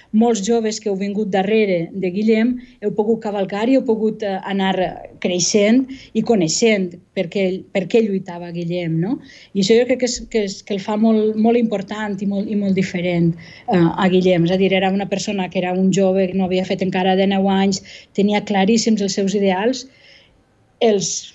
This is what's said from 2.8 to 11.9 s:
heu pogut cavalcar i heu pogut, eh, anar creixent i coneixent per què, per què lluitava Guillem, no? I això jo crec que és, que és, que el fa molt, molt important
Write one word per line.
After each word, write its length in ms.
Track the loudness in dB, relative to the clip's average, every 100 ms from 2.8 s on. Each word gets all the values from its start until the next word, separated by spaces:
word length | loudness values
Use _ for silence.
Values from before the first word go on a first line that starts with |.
heu 100 | -4
pogut 280 | -2 0 0
cavalcar 420 | -2 -4 -4 -2 2
i 60 | 2
heu 80 | 2
pogut, 360 | 0 -2 -2
eh, 160 | -4 -6
anar 320 | -4 -2 0 0 -2 -6 -16 -6
creixent 640 | -4 -2 0 2 4 4 0 -6 -8
i 80 | -2
coneixent 720 | 2 2 0 2 2 2 0 -8 -12
per 160 | -6 -4
què, 340 | -2 -2 -2 -6
per 160 | -4 0
què 140 | 2
lluitava 500 | 2 -2 -6 -12 -10
Guillem, 480 | -8 -4 -4 -2 -2
no? 200 | -2 -4 -8 -20 -8
I 80 | -2
això 160 | 4 4
jo 60 | 4
crec 140 | 0
que 60 | -2
és, 140 | -4 -6
que 140 | -4 -4
és, 180 | -6
que 100 | -8
el 60 | -8
fa 160 | -4 0
molt, 380 | 2 4 2 2
molt 220 | 2 2
important 600 | 2 -2 -6